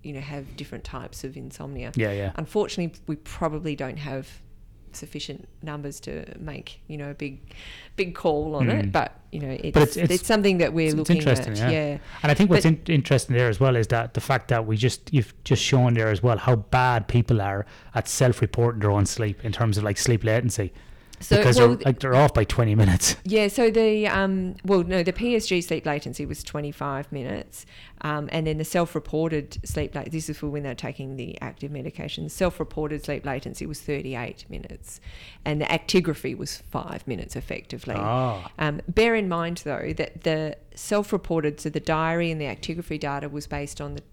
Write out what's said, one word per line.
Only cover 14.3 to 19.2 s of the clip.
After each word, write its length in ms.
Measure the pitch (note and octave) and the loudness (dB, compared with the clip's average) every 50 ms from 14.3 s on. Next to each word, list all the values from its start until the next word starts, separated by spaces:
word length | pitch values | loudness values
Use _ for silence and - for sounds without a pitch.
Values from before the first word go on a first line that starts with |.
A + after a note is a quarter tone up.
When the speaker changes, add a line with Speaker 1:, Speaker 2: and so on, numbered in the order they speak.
| C#3 B2 - - | 0 0 2 0
Speaker 2:
that 160 | C3+ A#2 A2+ | 0 0 2
we 120 | A2 A2 G#2+ | 0 0 2
just, 360 | A#2 B2 - - - - - | 2 0 0 -2 -8 2 2
you've 200 | C#3 G#2+ - - - - | 2 2 2 -4 -14 0
just 180 | - C3+ - - | 0 2 2 4
shown 300 | - - B2+ B2 B2 A#2+ | 4 6 6 6 6 4
there 140 | A2+ A2 A2 | 4 4 2
as 140 | G#2+ F#2 F#2 | 2 4 4
well 140 | B2 A#2 G2 | 4 2 4
how 180 | - - B2+ | 4 4 4
bad 520 | A2 G2+ - - B2+ B2+ B2+ B2 A#2 G2+ - | 4 2 2 2 4 4 4 4 2 0 2
people 320 | - A#2+ A#2 - A#2+ A2 | 2 2 4 4 2 2
are 240 | G2 G2+ G2 G2 G#2 - - - - - - | 2 0 -2 -4 -6 -8 -10 -20 -20 -4 -4
at 140 | A#2 A2 - | -4 -2 -2
self-reporting 720 | - - C#3 B2 A#2+ - - G#2 - - A#2 A#2+ A#2+ A2 | 0 2 4 4 4 2 0 0 2 2 2 2 2 2
their 100 | G#2 G#2 | 2 2
own 140 | G2+ G#2 G2+ | 4 4 2
sleep 380 | - - - | 2 0 -2